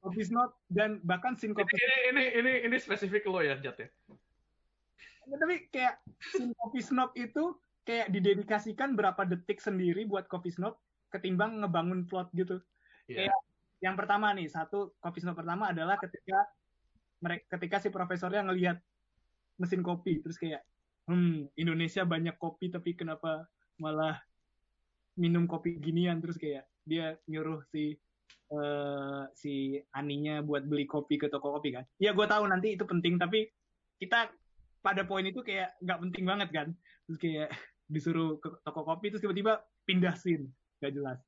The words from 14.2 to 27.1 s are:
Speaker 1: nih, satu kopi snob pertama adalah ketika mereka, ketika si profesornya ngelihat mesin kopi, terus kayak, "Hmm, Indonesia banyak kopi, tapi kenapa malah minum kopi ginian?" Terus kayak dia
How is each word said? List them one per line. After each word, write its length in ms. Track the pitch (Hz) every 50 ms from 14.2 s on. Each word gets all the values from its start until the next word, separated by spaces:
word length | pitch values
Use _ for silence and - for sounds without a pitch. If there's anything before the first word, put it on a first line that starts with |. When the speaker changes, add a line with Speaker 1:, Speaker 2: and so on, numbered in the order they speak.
| 214 208 202
Speaker 1:
nih, 160 | 196 170 151
satu 400 | - 160 160 - - 202 202 180 _ _
kopi 240 | - 170 170 165 160
snob 120 | 180 175 175
pertama 320 | 165 170 170 190 214 196
adalah 240 | 175 165 165 175 196
ketika 480 | 196 - 185 - - _ - 190 196 202 - _ _ _ _ _ _ _ _ _ _ _ _ _ _ -
mereka, 200 | 170 175 175 - _ -
ketika 200 | 175 180 170 185 -
si 80 | - 208
profesornya 560 | 190 185 180 180 185 175 180 180 185 208 202
ngelihat 320 | 190 185 185 180 175 175 175 _ _ _ _ _ _ _ _ _ _ _ _ _ _ _
mesin 240 | - 180 175 190 180
kopi, 400 | 175 180 175 175 - 190 165 156
terus 160 | - 165 170
kayak, 240 | - - 165 156 139 - _ _ _ _ _ _ _ _ -
"Hmm, 400 | 175 180 175 175 165 156 143 143 _
Indonesia 480 | - 165 170 160 165 165 165 - 196 185
banyak 320 | 175 170 165 165 170 160
kopi, 320 | _ - 165 - _ - 180
tapi 240 | 175 175 175 175
kenapa 560 | 170 175 185 160 160 160 - 165 160 156 165 _ _ _ _ _ _ _
malah 400 | 160 156 151 156 156 156 156 - - _ _ _ _ _ _ _ _ _ _ _ _ _ _ _ _ _ _
minum 320 | - 175 170 170 175 170 170
kopi 320 | 165 165 - 170 170 160
ginian?" 400 | 147 160 160 170 180 180 170 165
Terus 160 | 165 175 170
kayak 320 | 170 160 151 143 135 - _ _ _ _
dia 320 | 156 160 165 165 160